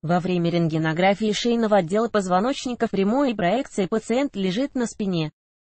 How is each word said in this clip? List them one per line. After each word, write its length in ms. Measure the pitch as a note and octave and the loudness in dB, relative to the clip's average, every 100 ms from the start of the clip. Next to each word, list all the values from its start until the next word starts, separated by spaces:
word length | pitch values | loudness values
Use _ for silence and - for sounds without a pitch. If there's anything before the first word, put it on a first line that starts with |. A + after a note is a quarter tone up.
Во 200 | D3+ F3+ | 0 0
время 280 | F3 F3+ E3+ | 0 0 2
рентгенографии 840 | E3+ E3 D#3 D#3+ D#3+ F#3 G3 G#3+ | 2 2 2 0 2 2 2 0
шейного 440 | G#3 A#3+ A#3 A3 G#3 | 0 0 0 4 2
отдела 300 | E3 G3+ A#3+ | 2 0 0
позвоночника 800 | G#3+ F#3 F3+ A3+ C#4+ C4 A#3+ A3 | 0 0 0 0 -4 -6 -4 -2
в 40 | |
прямой 440 | G3 G3 B3 C#4+ G#3+ | 0 0 2 0 0
проекции 500 | F3 A3 C#4 - F#3 | 0 0 -2 -4 -2
пациент 480 | A3 - A#3 C#4 G#3 | -2 -2 -2 -2 -2
лежит 360 | F#3+ F3+ C#4+ | -2 -2 -4
на 120 | C4 A#3 | -4 -6
спине. 480 | - G3 F3 D#3 _ _ _ | -4 -2 -2 -4 _ _ _